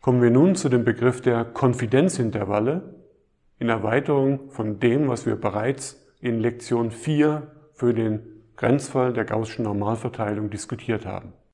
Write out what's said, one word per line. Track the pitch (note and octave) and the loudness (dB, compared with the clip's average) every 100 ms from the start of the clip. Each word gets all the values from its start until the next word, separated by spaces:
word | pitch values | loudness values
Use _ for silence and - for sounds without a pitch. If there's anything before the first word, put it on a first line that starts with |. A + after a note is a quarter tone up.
Kommen | - B2 | 2 4
wir | A#2+ | 6
nun | B2 F3 F#3+ | 6 6 4
zu | C#3+ | 2
dem | B2 A#2 | 2 2
Begriff | A2+ B2 B2 | 2 2 2
der | - A#2 | 0 0
Konfidenzintervalle | A#2 - C3 B2 A2+ C3 F3+ - A2+ G#2+ G2 G#2 A2 E3 - - - _ _ _ _ _ | -2 0 0 2 2 2 2 0 -2 -2 0 0 0 -2 -6 -20 -20 _ _ _ _ _
in | A#2 | -2
Erweiterung | A2 G#2+ A#2+ C#3+ C#3+ C3+ C#3 C#3 | 0 0 0 2 0 2 -2 -6
von | - G#2+ G#2 | -6 -6 0
dem, | A#2+ B2+ C#3+ | 2 2 0
was | A#2 - | 0 -2
wir | - | -2
bereits | G#2 G2+ A#2 C3+ - - _ _ | -2 -2 -2 -4 -8 -16 _ _
in | B2+ A#2 | -4 -2
Lektion | A#2 A#2 - A#2 A#2 | -2 -4 -4 -2 -2
vier | A2 - D3+ D3+ D3+ C#3+ - _ | -4 -4 2 2 2 -8 -20 _
für | _ B2 | _ 0
den | A2+ A2+ G#2+ - - _ - | 2 0 -2 -6 -20 _ -4
Grenzfall | A#2 C#3 C#3 C3+ B2+ | 2 2 0 0 0
der | A#2 A2 | 0 -2
gaußschen | A2 A2+ - A2 | -2 -4 -4 -4
Normalverteilung | G2+ G2+ A2+ B2 - G#2+ G#2 G#2+ | -2 -2 -2 -6 -4 -4 -4 -4
diskutiert | G2+ - - - A2 - | -8 -10 -10 -4 -4 -4
haben. | F#2+ - - _ | -10 -12 -20 _